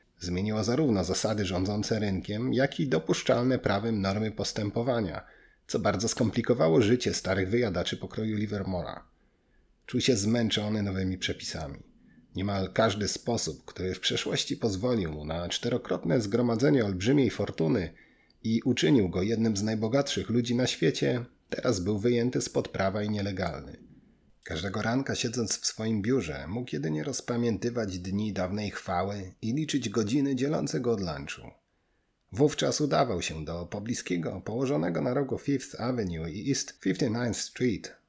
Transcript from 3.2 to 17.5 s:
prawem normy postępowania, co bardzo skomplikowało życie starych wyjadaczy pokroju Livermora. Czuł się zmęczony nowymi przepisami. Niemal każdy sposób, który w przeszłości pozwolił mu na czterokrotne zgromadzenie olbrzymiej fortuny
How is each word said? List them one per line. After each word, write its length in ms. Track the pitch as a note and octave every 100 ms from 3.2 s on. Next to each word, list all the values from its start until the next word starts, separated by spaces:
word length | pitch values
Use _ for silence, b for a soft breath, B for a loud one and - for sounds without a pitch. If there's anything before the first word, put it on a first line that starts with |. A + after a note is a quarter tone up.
| - A#2+ B2+ B2+
prawem 420 | - G2+ A2+ G#2+
normy 300 | G2 G#2 G#2+
postępowania, 960 | G#2 G2+ - G#2 A#2+ B2 A#2 F#2+ - b b b b -
co 120 | -
bardzo 300 | G#2 F2+ A2+
skomplikowało 760 | - A2 A#2+ - B2 D#3+ D#3
życie 320 | G#2 B2 G#2+
starych 340 | E2 F#2+ F#2+ F#2
wyjadaczy 460 | A#2 A2+ F2 F2 -
pokroju 400 | F#2 - A2 G#2+
Livermora. 680 | G#2 G#2 F#2+ F2+ - - - _ _ _ _ _ _ _ -
Czuł 140 | B2
się 160 | C3+ A2+
zmęczony 640 | G#2 A#2+ A2+ G#2+ G#2 A2
nowymi 360 | G2+ F#2 F#2+ F#2+
przepisami. 720 | - - - E2 D2 - - _ b b b
Niemal 380 | F#2 G2+ G2 F#2
każdy 360 | - A2+ G2+ G2
sposób, 560 | - - A2+ - C#2+
który 300 | - - F#2
w 60 | F#2
przeszłości 560 | - F#3 - D#3 - -
pozwolił 560 | A2+ F#2+ B2+ A2+ E2
mu 120 | D2+
na 240 | D2+ E2 F2
czterokrotne 720 | - A#3+ B2 - F3 E3 C3
zgromadzenie 640 | G#2 A#2 A#2+ A2+ C#3+ C#3
olbrzymiej 460 | G#2 F#2 G#2 C#3+ A#2
fortuny 640 | - G2+